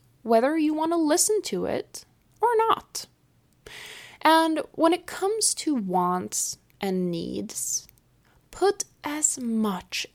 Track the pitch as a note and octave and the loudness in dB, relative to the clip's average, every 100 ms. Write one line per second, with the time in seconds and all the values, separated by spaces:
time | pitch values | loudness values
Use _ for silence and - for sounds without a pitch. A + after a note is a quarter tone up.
0 | _ _ A3 A3+ C4 D#4+ D4+ D#4 D#4+ E4+ | _ _ 2 4 4 2 2 2 0 2
1 | D#4 D4+ - G#4+ - F#3 F3+ - - - | 4 4 4 2 0 -4 -2 -4 -6 -14
2 | - _ _ _ A4+ A4+ A4+ - - - | -20 _ _ _ 2 4 2 0 -2 -14
3 | - _ _ _ _ _ - - - - | -14 _ _ _ _ _ -20 -20 -18 -18
4 | - - D#4 D#4+ D#4+ D#4 - - E4 F4 | -20 -2 4 4 4 0 -6 2 2 2
5 | - - F#4+ A4 - - - C4+ G3 F3+ | -2 -4 -2 0 -2 -2 -2 -2 0 0
6 | F3+ F3+ G#3+ - - - _ _ G3 F#3 | 2 0 -4 -6 -6 -8 _ _ -4 -2
7 | F3+ E3+ - G3+ G#3 - - - - _ | -2 -4 -6 -8 -8 -8 -6 -6 -8 _
8 | _ _ _ _ _ - F#4+ G4+ - _ | _ _ _ _ _ -2 0 0 -8 _
9 | D4 D4 D4+ - A#3+ A3+ G#3+ F#3 - - | -8 -4 -2 -4 -2 0 0 -2 -6 -8
10 | - | -10